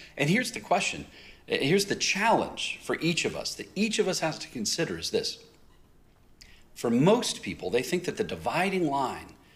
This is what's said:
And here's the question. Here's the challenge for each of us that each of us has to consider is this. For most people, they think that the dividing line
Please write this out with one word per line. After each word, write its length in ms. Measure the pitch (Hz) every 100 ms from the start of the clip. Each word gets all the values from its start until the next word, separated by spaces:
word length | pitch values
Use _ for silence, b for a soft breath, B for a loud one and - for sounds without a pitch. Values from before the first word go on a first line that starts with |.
| B B
And 120 | 143
here's 240 | 220 247
the 80 | 214
question. 460 | - 180 - 156 - B B B B
Here's 400 | - 135 196 196
the 100 | 110
challenge 840 | - 190 220 175 80 - - -
for 140 | - -
each 240 | 165 165
of 100 | 110
us 200 | - -
that 160 | - -
each 240 | 185 220 220
of 100 | 190
us 120 | 165
has 180 | 160 -
to 100 | -
consider 500 | 127 107 - 160 82
is 120 | -
this. 280 | - - - - - - - - - - _ - - b b b
For 160 | - 120
most 520 | 117 165 226 - -
people, 280 | - 80 90
they 120 | 107
think 220 | - 180
that 120 | - 214
the 80 |
dividing 640 | 92 85 113 147 196 185 160
line 460 | 139 123 90 85 - b